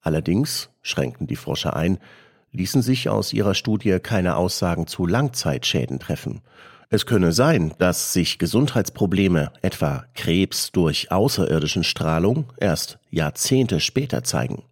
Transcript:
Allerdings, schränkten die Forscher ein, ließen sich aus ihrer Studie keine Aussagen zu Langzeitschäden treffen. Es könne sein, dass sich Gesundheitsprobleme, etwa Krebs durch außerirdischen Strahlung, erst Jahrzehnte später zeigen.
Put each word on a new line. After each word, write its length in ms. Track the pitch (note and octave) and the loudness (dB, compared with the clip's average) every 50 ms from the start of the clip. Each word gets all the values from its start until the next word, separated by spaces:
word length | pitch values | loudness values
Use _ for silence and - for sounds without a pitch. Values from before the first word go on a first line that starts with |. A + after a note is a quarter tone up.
Allerdings, 680 | _ E2 D#2 D#2 D#2 - F2 G#2 C#3 D#3+ - - - - _ _ | _ 0 -2 0 0 0 0 0 0 0 -4 -8 -8 -12 _ _
schränkten 460 | _ - - - C#2 B1+ - - - - | _ -6 -2 -2 -2 -4 -4 -8 -6 -6
die 100 | - - | -6 -8
Forscher 380 | - - C#2 - - - - | -6 -6 -6 -2 -2 -2 -2
ein, 220 | - D#2+ F2+ F#2+ F2+ - - - - - _ _ _ _ _ | 0 0 0 0 -2 -4 -16 -20 -20 -20 _ _ _ _ _
ließen 300 | _ - F#2 - - C3+ | _ -6 -4 0 2 0
sich 280 | A#2 A#2 C3 B2 - - | 2 2 0 0 0 0
aus 240 | G#2 G#2+ G2 - - | 0 0 0 -2 -2
ihrer 200 | G#2+ G#2 G2+ F#2+ | 0 2 2 0
Studie 460 | - - - G#2+ G#2 - G#2 F#2+ F2+ | 0 0 0 -2 0 2 2 2 2
keine 380 | - - A#2 G2+ F2+ F2+ D#2+ - | 0 0 -2 0 2 2 2 2
Aussagen 500 | F2+ F2+ - - - F2+ E2+ E2 E2 - | 0 0 0 0 0 0 0 0 -2 -6
zu 180 | - - F2+ | -2 -2 -2
Langzeitschäden 920 | E2+ F#2 A#2 C#3+ C3+ - - - D#2+ C#2+ - - - - E2 A#1+ - C2 C2 | 0 2 0 0 0 -2 -4 -2 -2 -2 -2 -2 -2 0 0 -2 -2 -4 -8
treffen. 420 | - - F2 - - - - - _ _ _ - - - - - - _ | -4 -6 -6 -6 -4 -8 -10 -10 _ _ _ -20 -20 -20 -20 -20 -8 _
Es 160 | - G#2 - | 0 0 0
könne 260 | - A#2+ G#2 F#2 E2+ | 2 2 4 4 4
sein, 420 | E2 F#2 B2+ D3+ E3 A2+ E2 D#2 D#2 _ | 4 4 4 4 4 2 2 0 0 _
dass 360 | F#2 F2+ F2 - - - - | 2 2 2 0 -2 -2 0
sich 260 | F#2+ E2+ - - - | 0 0 0 0 -2
Gesundheitsprobleme, 1120 | E2+ E2 - A2 D3 C#3+ - A#2+ G2 - - - G#2+ F#2+ F2+ F#2+ G2 F#2+ F2 D#2+ D2 C2 - - | -2 0 2 2 2 2 2 0 -2 -2 -2 -2 0 0 2 4 4 4 4 2 0 -2 -6 -4
etwa 440 | - F2+ - - - D2 C#2+ C2 - _ _ | -4 -4 -2 0 -2 -2 -2 -4 -8 _ _
Krebs 560 | - - - E2 F#2 F#2+ F#2 - - - - | -8 -2 0 2 2 2 2 0 -6 -6 -2
durch 400 | _ F#2 F2 D#2 D2 - - - | _ 2 2 2 2 -2 -4 -2
außerirdischen 720 | - F#2 G#2 C#3 - - F2 - D2+ D#2+ D2 D2+ - F#2+ E2 | 0 2 2 2 2 0 0 2 2 0 0 0 -2 -2 -2
Strahlung, 680 | - - - D#2+ D#2+ D#2+ D#2+ E2+ G2 B2 D#3 D3 - - - | -2 -2 -2 0 0 2 2 2 2 2 0 -4 -6 -6 -2
erst 400 | - G2+ D#2+ - - - - - _ _ | 0 0 0 0 -2 -8 -12 -20 _ _
Jahrzehnte 680 | - E2+ D#2 D2 - - - - C3 C3 C3 A#2 - D#2+ | -2 -2 -2 -2 -2 -4 -2 2 2 2 4 2 2 0
später 440 | - - - - C#3+ C3 - - - | 0 0 -2 -2 -4 -2 -4 -4 -4
zeigen. 400 | - - D2+ A#1+ B1+ - - - _ | -2 -2 -2 -2 -4 -6 -10 -12 _